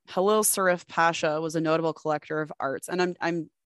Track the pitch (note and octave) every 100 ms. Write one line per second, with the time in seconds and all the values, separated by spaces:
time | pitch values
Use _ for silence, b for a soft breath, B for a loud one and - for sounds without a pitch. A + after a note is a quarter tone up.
0 | - - F#3+ G#3+ G#3+ - F#3 F3 - -
1 | E3 E3 E3 D3+ D#3+ D#3+ D#3+ D#3+ D#3+ D3+
2 | D#3 D3+ - D#3 D#3 - C#3 C3 - F3
3 | F3+ F3 E3 E3+ D#3 _